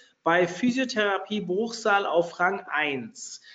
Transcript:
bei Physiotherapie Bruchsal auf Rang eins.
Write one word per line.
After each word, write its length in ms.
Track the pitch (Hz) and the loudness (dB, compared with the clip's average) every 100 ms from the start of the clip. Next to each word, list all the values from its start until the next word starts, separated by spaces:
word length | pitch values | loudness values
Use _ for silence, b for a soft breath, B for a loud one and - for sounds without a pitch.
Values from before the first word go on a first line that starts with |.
| B B | B B
bei 240 | 165 175 175 | 2 4 2
Physiotherapie 920 | - 247 254 254 214 202 190 - 208 | 0 0 0 -2 0 0 0 -2 -4
Bruchsal 640 | 175 185 226 - 220 202 196 | -2 -2 -2 -2 2 2 2
auf 340 | 165 170 - | 2 0 0
Rang 220 | 180 196 - | 0 0 -4
eins. 680 | 147 151 131 110 - - - B | -2 -2 -2 -8 -14 -16 -18 B